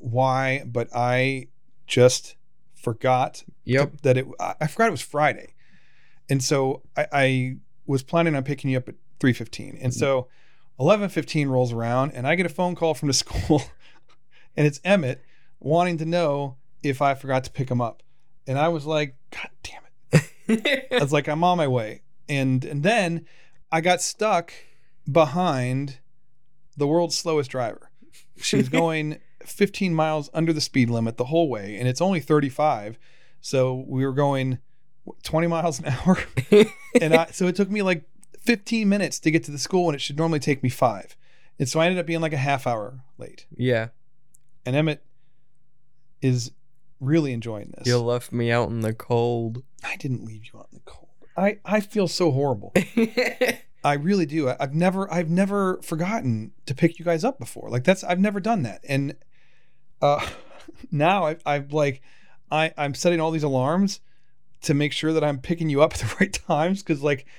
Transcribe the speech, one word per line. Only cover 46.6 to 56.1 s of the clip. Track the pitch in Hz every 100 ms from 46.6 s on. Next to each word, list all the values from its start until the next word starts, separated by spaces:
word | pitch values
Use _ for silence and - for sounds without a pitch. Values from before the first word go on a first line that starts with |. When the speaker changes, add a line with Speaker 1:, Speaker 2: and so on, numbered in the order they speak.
| - - - -
Speaker 1:
really | 131 165 147
enjoying | 120 113 107 - -
this. | 123
Speaker 2:
You | 123
left | 117 120 -
me | 123 117
out | 117 117
in | 117
the | 110
cold. | 113 - 120 120 120 113 120 - -
Speaker 1:
I | - 196
didn't | 147 123
leave | 113 110 113
you | -
out | -
in | -
the | -
cold. | - - - - -
I, | 196 208 -
I | 214
feel | 208 214 180
so | - 170
horrible. | 135 143 110 - - 175 226 226 - 247
Speaker 2:
<laughs> | - - - - -
Speaker 1:
I | 143
really | 143 151 202
do. | 156 156 135
I, | -
I've | 139
never, | 151 180 190 196
I've | 165 160
never | 175 196 202 190 185
forgotten | - 165 175